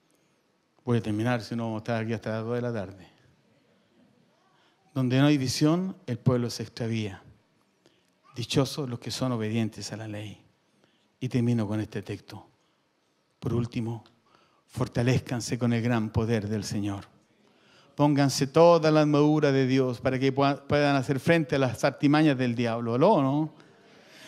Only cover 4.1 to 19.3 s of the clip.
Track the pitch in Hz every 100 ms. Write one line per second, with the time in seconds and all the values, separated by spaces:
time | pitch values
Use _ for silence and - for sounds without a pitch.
4.1 | _ _ _ _ _ _ _ _ 135 127
5.1 | 135 143 147 127 - 151 175 185 - -
6.1 | 120 - 123 120 - 113 - 117 113 104
7.1 | 95 - _ _ _ _ _ _ _ _
8.1 | _ _ - 117 147 131 - 135 117 -
9.1 | - 131 120 107 117 110 104 101 104 110
10.1 | 104 107 95 _ _ _ _ _ _ _
11.1 | - 127 127 120 117 101 107 101 107 -
12.1 | 101 - 101 - _ _ _ _ _ _
13.1 | _ _ _ 131 117 117 127 113 113 -
14.1 | _ _ _ _ _ _ - 123 - 120
15.1 | 123 - 123 - 113 120 117 117 117 107
16.1 | 120 113 113 101 107 98 107 101 98 -
17.1 | _ _ _ _ _ _ _ _ - 147
18.1 | 139 139 - 135 160 170 170 156 156 151
19.1 | 147 151